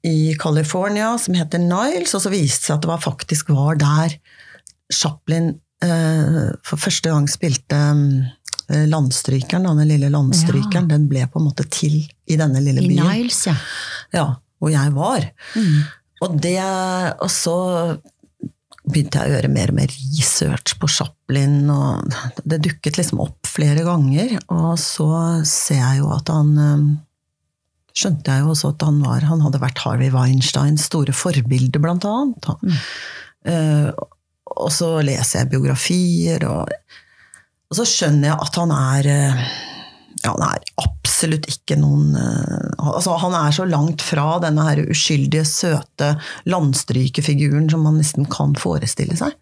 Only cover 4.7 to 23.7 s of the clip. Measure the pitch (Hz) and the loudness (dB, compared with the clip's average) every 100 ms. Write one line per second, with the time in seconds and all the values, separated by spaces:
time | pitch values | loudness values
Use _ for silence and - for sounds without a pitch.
4.7 | _ _ - 156 151 - 165 165 147 _ | _ _ -4 -4 -6 -2 0 0 -4 _
5.7 | _ 175 165 160 160 147 160 - - - | _ 0 2 2 2 2 2 0 -4 -6
6.7 | 151 - - 165 151 143 - 170 127 - | -4 -2 -2 0 2 0 0 -2 -2 0
7.7 | 143 147 147 143 135 127 - - - - | 2 4 4 2 2 -2 -6 -12 -12 -2
8.7 | 147 151 156 131 - - 135 127 180 185 | 0 2 2 0 -2 -2 -2 -2 -2 2
9.7 | 151 151 151 139 147 135 170 165 - - | 4 4 4 2 2 2 2 2 2 0
10.7 | 175 175 147 147 135 127 160 151 147 151 | 0 2 2 2 0 -2 0 -2 -2 -6
11.7 | - 151 151 151 _ - 156 156 131 139 | -2 0 0 -2 _ -2 0 2 2 2
12.7 | 131 131 - 170 214 240 - - 147 - | 2 4 4 2 0 0 -2 0 -2 -4
13.7 | - - - - 180 147 127 _ _ 156 | -12 -10 -12 -4 -2 -2 -4 _ _ 0
14.7 | 151 143 139 190 254 - _ - 226 196 | 2 2 0 0 -2 -4 _ -8 -2 2
15.7 | 147 147 - _ _ 185 151 170 185 190 | 2 0 -8 _ _ -2 -2 0 -2 -2
16.7 | 190 185 185 175 - 180 - 175 175 185 | -2 -2 -2 -4 -4 -4 -2 0 0 0
17.7 | 175 170 143 - _ _ _ - _ _ | 0 -2 -4 -10 _ _ _ -14 _ _
18.7 | - - 151 143 143 139 143 135 135 - | -10 -2 -2 0 0 0 0 0 0 0
19.7 | - 135 135 135 151 - - 73 - - | 0 -2 -4 -6 -2 0 0 -2 -2 -4
20.7 | - 151 - - _ - 135 139 143 143 | -4 -2 -2 -4 _ -4 0 2 2 2
21.7 | 143 135 - - 123 127 - 147 160 151 | 2 0 -2 -4 -6 -8 -8 -4 0 0
22.7 | 151 151 151 160 - 147 - - - 151 | -2 -4 -2 -2 -2 -4 -6 -8 0 2